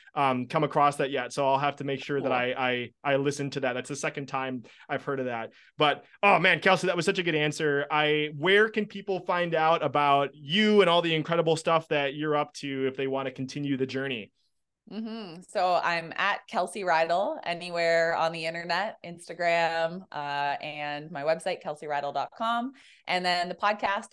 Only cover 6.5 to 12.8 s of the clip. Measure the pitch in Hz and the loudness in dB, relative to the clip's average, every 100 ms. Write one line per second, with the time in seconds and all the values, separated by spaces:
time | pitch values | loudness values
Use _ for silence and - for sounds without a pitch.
6.5 | 175 190 185 185 175 180 190 175 156 151 | 4 4 4 2 0 0 0 0 0 0
7.5 | 143 151 139 143 151 151 151 151 147 170 | 0 0 0 0 0 2 2 -2 -2 4
8.5 | 202 220 220 208 202 190 185 180 175 175 | 4 4 0 -6 -8 -4 -4 -2 -2 0
9.5 | 160 156 165 147 147 143 139 139 151 143 | 2 4 4 2 2 4 4 2 -4 -4
10.5 | 185 214 208 175 175 170 160 156 170 160 | 2 6 6 6 6 4 0 0 0 2
11.5 | 156 170 165 160 147 139 147 151 147 147 | 2 2 2 2 -2 -2 -2 0 0 0
12.5 | - 143 135 | -6 -8 -2